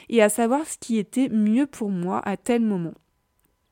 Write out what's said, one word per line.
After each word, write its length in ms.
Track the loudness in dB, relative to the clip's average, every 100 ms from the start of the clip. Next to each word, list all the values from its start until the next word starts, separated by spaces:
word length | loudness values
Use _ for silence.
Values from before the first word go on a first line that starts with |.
| -2
et 120 | 4
à 80 | 4
savoir 360 | 4 0 0 -2
ce 120 | -10
qui 200 | -4 -2
était 320 | -2 -2 0
mieux 380 | 2 2 2 0
pour 220 | -4 -6
moi 320 | -4 -2 -4 -4
à 100 | -4
tel 240 | -2 0
moment. 320 | 2 0 -4 -10 _ _ _ _ _ _ _